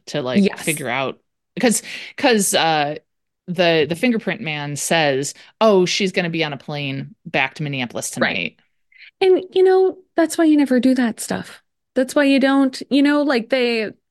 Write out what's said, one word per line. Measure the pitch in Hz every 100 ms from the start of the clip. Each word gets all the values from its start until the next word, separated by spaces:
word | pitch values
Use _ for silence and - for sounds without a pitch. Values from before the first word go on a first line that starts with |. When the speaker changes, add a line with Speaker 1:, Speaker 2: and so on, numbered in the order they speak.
| -
Speaker 1:
to, | 147
like, | 127 202
Speaker 2:
Yes. | 196 -
Speaker 1:
figure | - 151 127
out, | 127 131 - _ _ _ 180
'cause, | 247 214 - - - -
'cause, | 277 220 185
uh, | 190 160 156 147 151 - _ _ _ -
the, | 175 170 160 147
the |
fingerprint | 170 254 220 190 160
man | 156 147 147 143
says, | - 165 147 135 143 - - _
"Oh, | 220 190 175
she's | - 185
gonna | 190 175
be | 165
on | 156
a | 139
plane | - 147 139 135 143 -
back | 165 143 131
to | -
Minneapolis | 147 135 120 - - -
Speaker 2:
Right. | 151
Speaker 1:
tonight." | 92 85 - _ _ _ _ - _
Speaker 2:
And, | 381 359 370
you | 381
know, | 381 381 381 370 _ -
that's | 320 -
why |
you | 320 294
never | 269 254
do | 262 262
that | 233 -
stuff. | - 185 - - _ _ _
That's | 247 262
why | 294
you | 277 277
don't, | 269 277 269 262 -
you | 277
know, | 285 294
like, | 294 247 233
they, | 269 240 226 208 - _